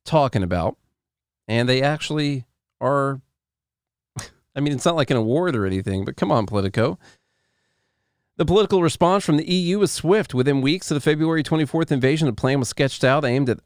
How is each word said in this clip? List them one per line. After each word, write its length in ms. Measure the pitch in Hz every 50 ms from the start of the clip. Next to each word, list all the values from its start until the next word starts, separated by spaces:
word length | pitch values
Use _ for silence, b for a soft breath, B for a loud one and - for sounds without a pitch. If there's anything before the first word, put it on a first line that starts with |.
| _
talking 380 | - 165 156 139 127 - 104 90
about. 340 | 87 90 87 82 110 - - _ _ _ _ _ _ _ _ _ _ _ _ _
And 220 | - 110 117 123
they 140 | 123 127 131
actually 640 | 135 143 156 156 - - 156 151 147 143 143 131 120 - _ _ _ _ _ _
are, 400 | 123 127 143 143 139 139 139 135 - _ _ _ _ _ _ _ _ _ _ _ _ _ _ _ _ _ _
<laughs> 380 | - - - _ _ _ _ -
I 60 | 139
mean, 100 | 143 147
it's 140 | 165 - -
not 100 | 170 170
like 160 | 160 139 -
an 60 | 139
award 400 | 120 110 110 127 160 180 180 135
or 80 | 110 98
anything, 400 | 95 95 95 98 104 95 95 98
but 100 | - 143
come 160 | - - 202
on, 140 | 151 117 104
Politico. 520 | 107 104 101 98 95 - 113 110 147 185 b b b b b b b b b b b b b b b b b b b b b b b b b b b _
"The 80 | - 165
political 380 | 147 175 214 208 - 202 185 170
response 420 | 156 - - 180 175 190 202 -
from 120 | - 151
the 140 | 147 - -
E 60 | 180 185 175 170
U 100 | 190 208
was 120 | 196 -
swift. 440 | - - - 160 202 214 190 - -
Within 260 | 127 127 143 139 139
weeks 300 | 131 139 165 190 - -
of 40 | 156
the 60 | 143
February 400 | - 156 151 151 160 160 165 160
twenty-fourth 500 | 143 - 165 156 156 - - 165 160 -
invasion, 360 | 147 131 123 131 151 156 160
a 60 | 139 104
plan 260 | - - 131 139 139
was 100 | 123 -
sketched 340 | - - 143 131 - - -
out 220 | 127 135 156 147
aimed 240 | 123 120 139 139 120
at 100 | 107 - -